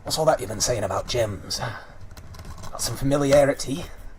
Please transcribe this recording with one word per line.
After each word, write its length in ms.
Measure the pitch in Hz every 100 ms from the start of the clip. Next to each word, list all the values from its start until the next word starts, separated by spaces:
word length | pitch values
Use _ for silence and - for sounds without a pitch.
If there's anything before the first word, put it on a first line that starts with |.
What's 140 | - 147
all 80 |
that 140 | 160 143
you've 100 | 120
been 120 | 107
saying 220 | - 120
about 240 | 98 - -
gems? 520 | 123 110 95 - - 123 - - - - - - - - - -
Got 100 | -
some 140 | -
familiarity 880 | 117 135 143 139 143 139 - - 131 - - -